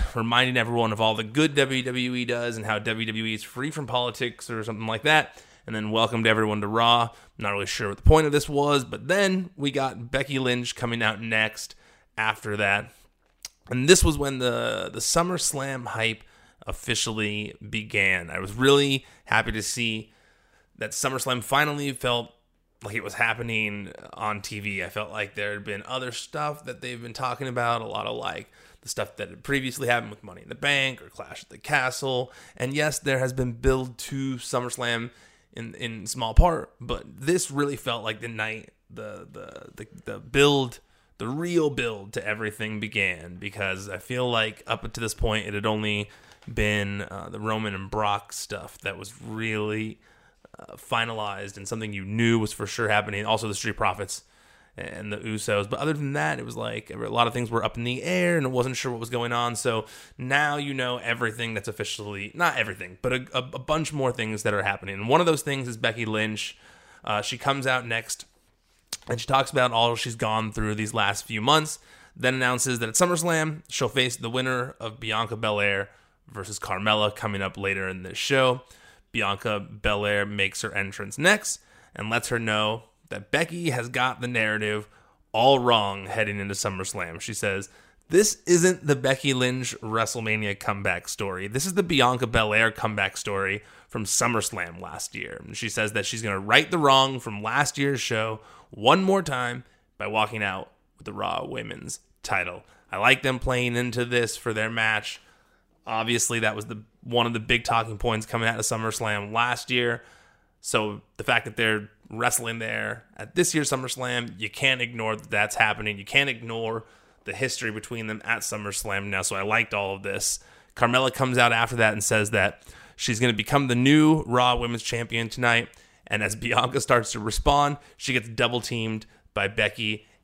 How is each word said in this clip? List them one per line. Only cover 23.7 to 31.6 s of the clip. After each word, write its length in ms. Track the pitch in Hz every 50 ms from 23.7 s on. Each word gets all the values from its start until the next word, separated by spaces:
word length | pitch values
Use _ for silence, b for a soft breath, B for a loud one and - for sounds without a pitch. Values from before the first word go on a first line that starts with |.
| 104 101 101 90 - - - - -
on 260 | - 110 107 104 101
T 200 | 101 - 110 104
V. 240 | 101 104 98 95 90
I 40 | 85
felt 220 | - 104 107 104
like 240 | 95 107 104 101 -
there 200 | - 101 104 104
had 100 | 104 101
been 180 | 110 101 98 -
other 260 | - 127 131 131 127 117
stuff 520 | - - - - 151 151 147 147 151 -
that 140 | - 123 98
they've 220 | 107 123 123 117 117
been 120 | - 110
talking 340 | - 127 127 120 - 135 131
about, 340 | 123 123 120 117 117 117 113
a 40 |
lot 200 | 110 104 107 101
of, 80 | 110 117
like, 340 | 120 120 95 82 - - - b b b b b b
the 80 | _ -
stuff 280 | - - 104 - -
that 120 | - 104 92
had 140 | 87 85 -
previously 460 | - 139 139 131 131 123 - 135 117
happened 220 | 120 120 117 110
with 120 | 104 - -
Money 200 | 101 90 87 -
in 60 | -
the 60 | -
Bank 480 | - - 143 143 139 135 135 127 113 -
or 60 | -
Clash 340 | - - 101 - - - -
at 60 | -
the 100 | -
Castle. 720 | -